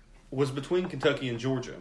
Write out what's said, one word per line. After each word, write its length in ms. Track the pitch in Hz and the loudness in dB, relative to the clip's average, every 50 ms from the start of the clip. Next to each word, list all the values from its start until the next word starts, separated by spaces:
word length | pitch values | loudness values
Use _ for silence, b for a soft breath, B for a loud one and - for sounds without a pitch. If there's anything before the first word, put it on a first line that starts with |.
| - - - - - - | -20 -20 -20 -20 -16 -6
was 200 | - 131 143 135 | 0 0 0 0
between 380 | 131 143 135 - 180 180 180 180 | 0 -4 -2 0 2 2 2 0
Kentucky 400 | - 135 - 151 139 139 139 127 | -4 2 2 2 2 2 0 -2
and 100 | 120 113 | -2 -2
Georgia. 360 | 113 131 131 127 - - - - | 0 0 0 0 -2 -6 -10 -10